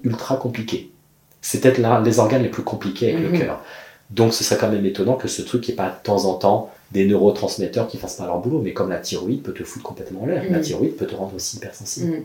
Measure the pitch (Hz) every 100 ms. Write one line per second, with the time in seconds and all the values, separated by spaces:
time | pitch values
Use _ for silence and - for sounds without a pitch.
0 | 120 113 - 131 123 113 110 - - _
1 | _ _ _ _ - - 131 127 113 117
2 | 110 110 113 131 117 - - 110 101 95
3 | 117 165 156 175 - - - - - -
4 | _ 104 113 - 107 104 110 104 98 95
5 | 101 131 - - - 127 113 117 92 -
6 | - 101 95 90 98 85 - - _ 98
7 | 98 101 101 101 104 - 92 - 110 -
8 | - - 90 87 117 156 101 - 92 87
9 | - 85 90 139 - - - - - -
10 | - 92 120 175 185 165 151 - - -
11 | - 95 95 95 - 113 104 - 110 -
12 | 170 160